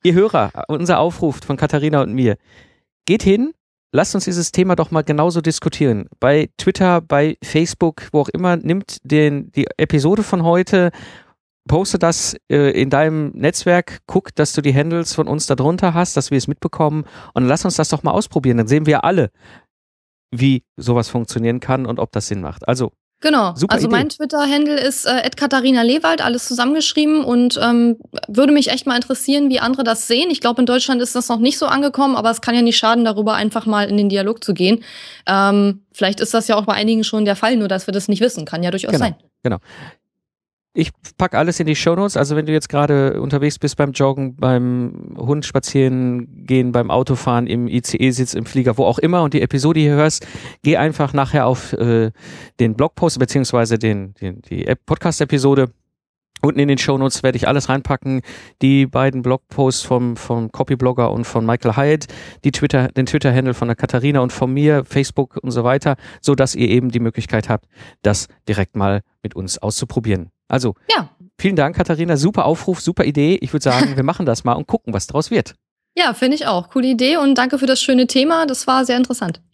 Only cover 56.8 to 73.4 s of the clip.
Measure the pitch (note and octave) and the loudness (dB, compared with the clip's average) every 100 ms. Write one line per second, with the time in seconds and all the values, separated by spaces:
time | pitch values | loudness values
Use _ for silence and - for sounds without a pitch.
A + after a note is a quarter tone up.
56.8 | - C3+ C3+ - C3 B2+ - C#3+ - C3+ | 0 0 0 0 -2 0 0 0 0 -4
57.8 | - C#3 C#3 C3 - - - _ C3+ C#3 | -2 -4 -2 -4 -6 -20 -20 _ 4 4
58.8 | C3+ B2 C3+ C3 B2 C3 _ - C3 B2+ | 2 2 0 0 -2 -2 _ 0 0 0
59.8 | - B2 B2 A#2 - A#2 A2 - C3 B2+ | -2 0 0 -4 -4 -4 -4 -6 -4 0
60.8 | B2+ B2+ A#2 A2 A#2 A#2 A2+ A#2+ - A2+ | 0 2 0 0 -2 -2 0 0 0 2
61.8 | C#3+ D#3 - - - - C#3+ - D3+ C3+ | 2 0 -2 -16 -20 -4 -4 -2 0 2
62.8 | B2+ - B2+ - C#3 B2+ C3 A#2+ A#2+ A#2 | 0 -2 -2 0 2 2 0 -2 -4 -4
63.8 | - B2+ C#3 C#3+ B2 - C3 C3+ D3 D3 | -2 -2 0 0 0 -2 -2 2 2 2
64.8 | C3 C#3 C3+ - C3 - C3 B2 A#2+ C#3 | 0 -2 -2 -4 -4 -6 -6 -2 0 2
65.8 | D3+ C#3 - - - C#3 C3+ - B2 A#2+ | 0 -2 -8 -6 0 2 0 0 2 2
66.8 | B2+ A#2 A#2 A2+ - A2 - A2 _ _ | 2 -2 -2 -4 -2 -2 0 -4 _ _
67.8 | - _ G2+ G2+ - _ - G2+ F#2+ - | -20 _ 0 0 -4 _ -4 -2 -2 0
68.8 | G2 G2 - _ G#2 - F#2+ - G#2 - | 0 0 -6 _ -12 -10 -10 -6 -6 -6
69.8 | A#2+ - A2+ F#2+ F2 _ _ B2+ B2 - | -4 -4 -2 -4 -4 _ _ -2 -2 -6
70.8 | - G#4+ D#3+ _ F3+ _ F#3+ F3 C#3+ - | -2 -2 -2 _ -20 _ -2 2 0 0
71.8 | E3+ D#3+ E3+ D3 E3 G#3+ D3 E3 - F3 | -2 -2 0 0 2 2 0 0 -2 -4
72.8 | - G3 - C#3+ D3 F#3 | -4 0 0 2 2 2